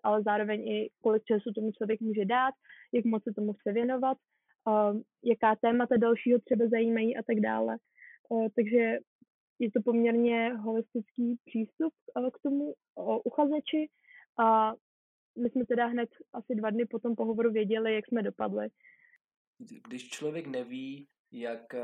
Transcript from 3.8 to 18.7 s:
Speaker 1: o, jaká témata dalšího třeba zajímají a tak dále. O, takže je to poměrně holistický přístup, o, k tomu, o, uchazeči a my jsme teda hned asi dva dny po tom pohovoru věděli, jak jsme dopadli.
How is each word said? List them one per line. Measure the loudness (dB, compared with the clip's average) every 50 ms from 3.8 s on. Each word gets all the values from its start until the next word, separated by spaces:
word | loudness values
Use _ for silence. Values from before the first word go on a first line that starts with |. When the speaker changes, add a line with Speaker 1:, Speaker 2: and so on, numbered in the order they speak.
| 0 0 0 0 0 0 -2 -2 _ _ _ _ _ _ _ _ _
Speaker 1:
o, | 2 2 4 4 2 0 -2 -6 _ _ _ 0
jaká | 0 2 4 4 2 2
témata | 4 2 2 2 2 2 2 4
dalšího | 4 4 4 2 2 4 2 2 2
třeba | 2 0 0 2 2
zajímají | 2 2 2 2 2 2 2 0 0 -2
a | -2 -2
tak | -2 0 0
dále. | 0 0 0 0 0 -2 -2 -6 _ _ _ _ -20 -20 -20 _ _ _
O, | -2 -2 -2 0 0
takže | 0 0 2 2 2 2 2 -2 -4 -8 _ _ _ -20 _ _ _ _ _ _ _
je | -4 0
to | 0 0 0
poměrně | 2 2 4 4 4 4 4 4 2 2 2 0 -2 -2
holistický | -4 -6 -4 -4 -4 -4 -4 _ -8 -8 -6 _ -4 -2 -2 -2 -6 _
přístup, | -6 -4 -4 -4 -4 _ _ -4 -4 -4 _ _ -10 -6
o, | -4 -4 -4
k | -6 -4 -4
tomu, | -2 -2 -2 -2 -4 -8 -12 _ _ _
o, | -8 -4 -2 -2 -2
uchazeči | -2 -2 0 0 2 2 0 -2 -4 -2 -2 -4 -4 -4 _ _ _ _ -20 -20 -20 _ _ 2
a | 4 4 6 4 4 2 -2 -8 _ _ _ _ _ _ _ _ _ _ _ -4 -4
my | -2
jsme | 0 -2 0
teda | 0 0 0 0
hned | 0 0 -2 -4 -4 _ _ -20 _ -14
asi | -14 -8 -4 -4
dva | -2 -2 0
dny | 0 0 -2
po | -2 -4 -6
tom | -4 -4 -2
pohovoru | -2 -2 -2 0 2 0 2
věděli, | 2 0 0 0 0 0 0 0 -2
jak | -2 -2
jsme | -2 -2 -2 -2
dopadli. | -4 -4 -4 -4 -4 -2 -4 -6 -6